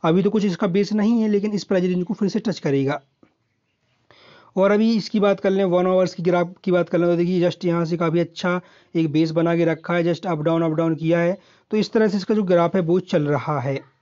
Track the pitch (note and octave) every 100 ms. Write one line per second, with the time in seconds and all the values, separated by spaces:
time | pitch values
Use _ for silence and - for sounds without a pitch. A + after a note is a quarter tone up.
0 | E3 F3 G3 G#3 G3 E3+ G#3 F#3 G3+ G#3+
1 | G#3 A#3 A3 G#3 G#3 G#3 - F#3+ F3+ F3+
2 | F3+ G#3+ G3 G#3 G#3 E3+ D#3+ C#3 C3+ C#3+
3 | _ _ _ _ _ _ _ _ _ _
4 | _ _ - - - - G3 G#3 A3+ A3+
5 | - G#3+ G3+ G3 G3 F#3+ F#3+ F3+ F3+ F#3
6 | F3+ - E3+ F3 F3 F3+ - F3 E3+ E3+
7 | F3 E3+ F3 F#3 F3 - F3+ E3+ E3 E3
8 | E3+ E3 E3 - F3+ F3+ - - _ E3+
9 | D#3+ D3+ D#3+ D#3+ E3+ E3+ E3 D#3+ - F3
10 | E3+ D#3+ F#3+ D#3 D#3 E3 E3 D#3 E3 D#3
11 | D#3+ E3+ E3+ G3 _ _ _ G#3+ G3+ A3+
12 | A3 G3 F3+ A3 F#3+ F3 E3+ F#3+ E3 F3+
13 | F3+ F3 D3 C#3+ C#3+ D3 C3+ C3+ - _